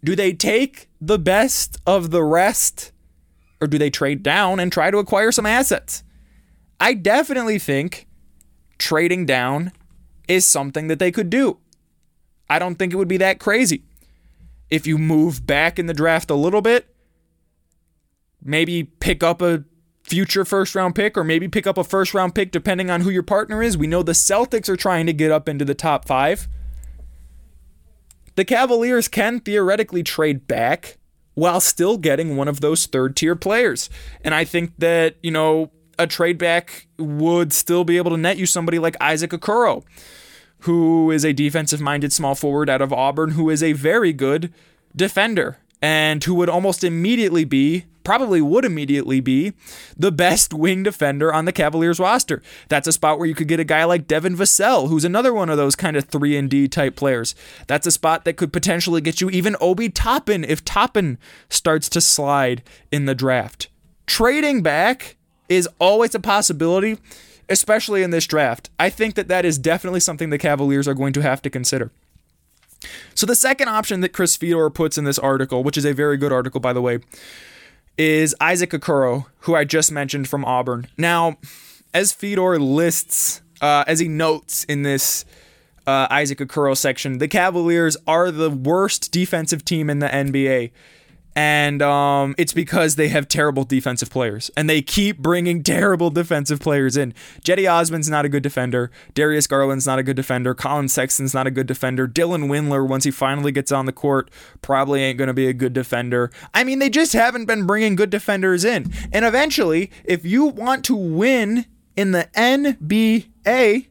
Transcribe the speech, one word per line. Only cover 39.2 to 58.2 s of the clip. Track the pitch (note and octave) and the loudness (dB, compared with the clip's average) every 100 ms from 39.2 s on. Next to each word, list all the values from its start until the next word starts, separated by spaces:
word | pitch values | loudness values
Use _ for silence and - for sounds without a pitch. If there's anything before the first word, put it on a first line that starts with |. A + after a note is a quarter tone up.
| E3+ | -2
Okoro, | E3 - A3 A#3 - - - - - - - _ _ | -4 -2 2 2 0 -8 -20 -20 -20 -20 -20 _ _
who | - E3+ E3 E3 D#3+ | -2 2 4 4 2
is | D#3+ | 2
a | D#3 | 0
defensive-minded | C#3 D3 D#3 D3+ D3 C#3+ D3 C#3+ | 0 0 -2 -4 -4 -2 -2 -2
small | - C#3+ C#3 | -2 -2 -2
forward | D3 C#3+ C#3+ | -2 0 0
out | C3 | 0
of | C3+ | 0
Auburn, | C3 C3+ C#3 D#3 | 0 -2 0 -2
who | D#3 D#3+ | 0 0
is | D#3 | 2
a | D#3+ | 0
very | D3 D3 G#3+ G3 | 0 0 2 2
good | C#3+ C3+ D3+ E3 - _ _ _ C#3 | 0 0 0 -4 -12 _ _ _ -4
defender | F#3+ - A3 G3+ - C#3 _ _ | -2 2 0 0 -2 -6 _ _
and | D3+ D#3 D#3 D3+ D3+ | 0 2 2 0 0
who | |
would | F3 F3 | 0 2
almost | E3+ G3 F#3 | 2 0 0
immediately | F3+ E3 F#3 B3 G#3 E3+ D3+ | -2 0 0 2 2 2 2
be, | C3+ C#3+ E3+ - _ | 2 2 0 -6 _
probably | - A3+ B3+ F3+ | -2 0 2 2
would | C#3+ G3+ C4 | 4 2 2
immediately | D#3+ C#3+ C#3+ C3 C3 | -2 -2 -2 0 0
be, | C3 C3 F#3+ - - - - - | 2 0 0 -6 -20 -20 -20 -2
the | F#3 | 0
best | D#3 F3+ - - | 2 2 2 0
wing | D3+ E3 F#3+ | 0 0 0
defender | G3 - C#3+ C#3 D#3 | -2 0 -2 2 0
on | D#3 D#3+ | 0 -2
the | |
Cavaliers | F#3 D3+ D#3+ E3+ E3 | 0 0 2 0 2
roster. | F3+ A#3+ - D#3 - - - | 2 0 0 -6 -8 -20 -2
That's | D3 D#3+ | -2 0
a | |
spot | D#3 D3+ D#3 | 0 2 2
where | E3+ | -2
you | D#3 | -2
could | D#3 | -2
get | E3 | 0
a | D#3+ | 2
guy | D#3 E3 | 2 4
like | F3 D3 | 2 0
Devin | D3+ F3+ F3 | -2 0 0
Vassell, | F#3+ - G#3 B3 C#3+ | 0 2 4 2 2
who's | D#3+ E3 | 0 2
another | F#3+ B3+ | 2 2
one | A3+ E3+ | 0 0
of | D3+ | 2
those | C#3 - | 0 0
kind | F3 D3+ | 0 -2
of | |
three | C3+ D3+ D3 C#3+ | -2 -2 0 0
and | C#3 | 0
D | C#3 C#3 | 2 2
type | D#3+ C#3+ - | 0 -2 0
players. | C#3 B2+ A#2 - - - - | 0 0 -4 -8 -18 -20 -4
That's | D3 E3+ | -2 0
a | |
spot | D3 D#3+ D#3+ | 0 2 0